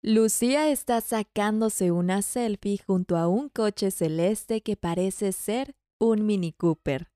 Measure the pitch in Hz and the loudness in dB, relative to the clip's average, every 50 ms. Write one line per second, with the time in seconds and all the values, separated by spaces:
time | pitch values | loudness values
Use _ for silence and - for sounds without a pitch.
0 | - - 220 226 226 220 - - 233 240 269 294 - 208 285 - - - 240 233 | 2 4 4 4 4 4 2 0 0 2 2 2 2 2 0 0 0 -2 -2 -2
1 | - - 247 220 208 _ _ 214 202 214 214 220 226 220 - - 190 180 170 175 | 0 -2 -4 -4 -4 _ _ -2 0 0 2 2 0 0 0 0 0 2 2 2
2 | 175 180 185 202 202 - - 247 240 220 208 - - 202 202 202 - - 190 185 | 2 0 0 0 -2 -2 -4 -4 -2 -2 -4 -4 -4 -4 -4 -4 -2 0 0 0
3 | 185 - 175 170 165 170 180 226 285 285 _ - 220 208 202 - 214 190 190 - | 0 0 0 2 2 2 2 0 -2 -4 _ -2 -2 -2 0 0 -2 -2 0 0
4 | 175 160 156 160 170 190 220 - - - 226 220 _ - 208 - - 170 170 175 | -2 0 0 2 2 2 0 -2 -4 -6 -6 -4 _ -4 -6 -4 -2 -4 -2 0
5 | 180 190 185 - 208 196 190 - - - 208 247 269 277 - _ _ _ _ _ | -2 -2 -2 -2 -4 -4 -4 -4 -6 -4 -4 -4 -4 -6 -10 _ _ _ _ _
6 | 233 226 226 214 214 214 208 196 180 165 - _ - 170 160 - _ - 139 131 | 2 2 2 2 2 0 0 0 -2 -4 -6 _ 0 0 0 0 _ -4 -4 -4
7 | 170 _ _ | -6 _ _